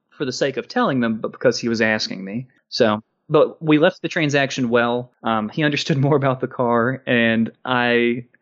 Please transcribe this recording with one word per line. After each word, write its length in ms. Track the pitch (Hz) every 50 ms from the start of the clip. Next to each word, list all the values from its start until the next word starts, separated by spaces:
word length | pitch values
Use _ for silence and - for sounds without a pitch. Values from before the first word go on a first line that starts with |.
| _ _
for 140 | _ - 151
the 60 | 127
sake 260 | 127 - 156 139 127 120
of 100 | 110 -
telling 320 | - 247 247 190 139 127
them, 180 | 120 113 113 110
but 120 | - -
because 280 | - - - 127 113 -
he 80 | - 117
was 120 | 117 107
asking 420 | 113 110 110 107 - - 101 95 95
me. 240 | 95 101 123 131 - _ _ _ _
So 320 | - - 120 110 107 107 - _ _ _ _ -
but 320 | 151 156 - - - -
we 160 | 160 156 151 147
left 220 | 156 185 180 -
the 60 | - 160
transaction 640 | - 185 156 143 139 143 139 135 - 143 127 117
well. 420 | 117 120 120 120 120 123 123 - _ _ -
Um, 260 | 117 113 110 107 104
he 140 | - 156 151
understood 340 | 147 143 127 - - 160 135
<laughs> 100 | 135 143
more 80 | 156
about 240 | 139 139 139 127 127
the 60 | - 123
car, 560 | - - 127 120 120 117 113 127 135 - - -
and 440 | 127 120 117 113 113 110 113 107 - _ -
I, 600 | 127 127 123 123 120 120 120 120 120 120 131 120 _ _ _